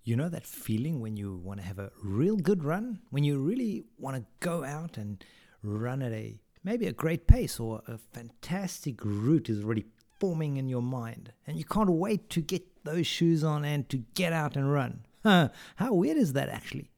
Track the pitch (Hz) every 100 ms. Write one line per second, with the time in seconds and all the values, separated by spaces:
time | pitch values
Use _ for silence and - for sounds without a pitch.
0 | - 117 165 165 - - - 110 139 160
1 | 110 107 101 92 87 98 90 95 98 -
2 | 101 98 165 214 170 202 143 175 240 208
3 | - 135 147 143 139 247 233 196 - _
4 | 135 131 110 _ 175 170 135 147 170 -
5 | 104 101 - - - _ 104 104 120 131
6 | 127 110 110 107 _ _ 185 233 196 -
7 | 160 165 - 247 190 - 113 110 - 113
8 | - - 117 - - 185 190 - - 113
9 | 107 101 113 160 - 107 104 110 98 _
10 | _ _ 196 160 156 139 131 127 120 131
11 | 113 117 - - - 160 - 202 208 165
12 | 196 214 - - 147 185 - _ - 165
13 | 160 - 170 165 156 151 147 147 127 135
14 | 113 - 175 165 151 139 139 143 123 -
15 | - _ 220 185 143 - - - 233 196
16 | 220 320 190 135 135 - - - 143